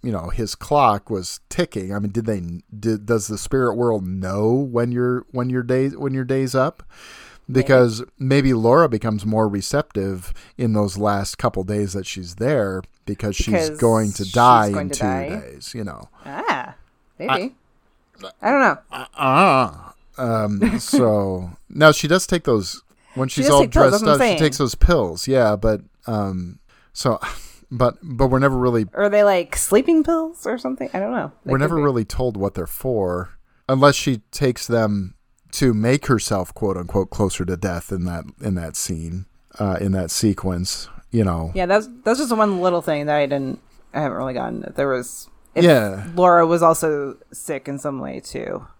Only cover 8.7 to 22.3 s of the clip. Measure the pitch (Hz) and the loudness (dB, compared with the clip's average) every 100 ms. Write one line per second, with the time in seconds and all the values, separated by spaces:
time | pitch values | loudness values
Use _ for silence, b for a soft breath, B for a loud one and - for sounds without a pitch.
8.7 | 139 165 113 117 107 104 107 110 101 - | 6 4 2 -2 -2 0 0 0 -2 -2
9.7 | 143 - 107 98 92 - b b - 120 | -4 -2 -4 -4 -6 -8 b b -4 0
10.7 | 107 104 95 104 101 98 - 120 - 92 | 2 0 0 -2 0 -4 -4 -4 -2 -4
11.7 | 104 101 98 92 95 87 90 120 143 98 | -2 -2 -6 -8 -12 -12 -6 -2 0 -2
12.7 | 92 - _ - 104 107 95 - 135 160 | -4 -10 _ -12 -6 -6 -2 0 0 0
13.7 | 151 120 113 107 98 95 120 123 120 104 | 0 2 4 0 -4 -2 4 6 6 4
14.7 | 101 98 - 123 131 139 208 - 139 - | -2 -4 -4 -2 -4 -6 -10 -12 -18 -14
15.7 | 113 101 58 - _ - 143 453 151 - | -10 -10 -12 -20 _ -14 -10 -6 -6 -8
16.7 | - _ _ _ _ - 135 233 _ _ | -18 _ _ _ _ -4 -4 -4 _ _
17.7 | _ _ _ _ _ - - 208 277 233 | _ _ _ _ _ -20 -6 0 2 2
18.7 | 139 _ 135 127 - 139 139 190 135 120 | 0 _ -14 -14 -2 2 4 6 4 2
19.7 | - - _ _ - 123 113 107 101 107 | -4 -20 _ _ -8 -2 0 0 0 0
20.7 | 110 - 143 120 107 98 92 90 - - | -2 0 2 4 2 0 -4 -8 -14 -14
21.7 | - 156 143 143 180 - | 6 6 6 2 0 0